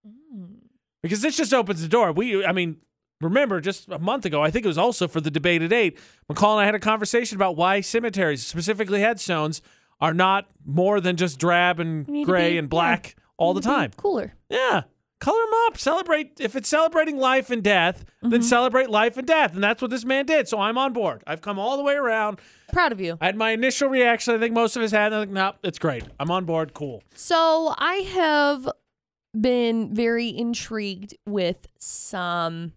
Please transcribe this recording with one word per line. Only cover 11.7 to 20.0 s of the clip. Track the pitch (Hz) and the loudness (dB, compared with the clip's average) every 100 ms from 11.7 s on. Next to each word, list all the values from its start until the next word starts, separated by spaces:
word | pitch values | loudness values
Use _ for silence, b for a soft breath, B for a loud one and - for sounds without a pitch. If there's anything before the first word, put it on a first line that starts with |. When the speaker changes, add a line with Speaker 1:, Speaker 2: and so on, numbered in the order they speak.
| 170 | 0
Speaker 2:
and | 165 160 147 | -4 -4 -6
Speaker 1:
You | |
need | 294 | -4
to | 285 | 0
Speaker 2:
gray | 180 170 | 2 2
Speaker 1:
be, | 170 | 0
Speaker 2:
and | 147 | -2
Speaker 1:
yeah, | |
Speaker 2:
black | 160 170 175 - - _ - | 0 2 0 -4 -20 _ -2
all | 165 | 0
Speaker 1:
you | 190 | 0
Speaker 2:
the | 220 | 0
Speaker 1:
need | 277 | 0
to | |
be | |
Speaker 2:
time. | 139 - | -2 -4
Speaker 1:
cooler. | 403 302 196 - _ | -4 -2 -6 -14 _
Speaker 2:
Yeah. | 247 349 185 - _ _ _ | -2 0 0 -4 _ _ _
Color | - 440 | 0 0
'em | 453 453 466 | 2 2 0
up. | - | 0
Celebrate. | 262 330 349 311 294 - | -2 0 0 -2 -2 -8
If | 214 262 | -6 -4
it's | 214 | -2
celebrating | 302 330 330 311 285 | 2 2 2 0 0
life | 262 269 262 | 2 2 0
and | 240 | -2
death, | 202 190 170 185 - _ | 2 4 2 -2 -16 _
then | 240 | 0
Speaker 1:
Mm-hmm. | 233 | 2
Speaker 2:
celebrate | 233 240 254 247 262 | 4 4 4 2 2
life | 208 226 233 | 2 2 -2
and | 254 | 2
death. | 320 254 | 2 2
And | 175 | 2
that's | 202 226 | 0 0
what | 247 | -4
this | 247 | -4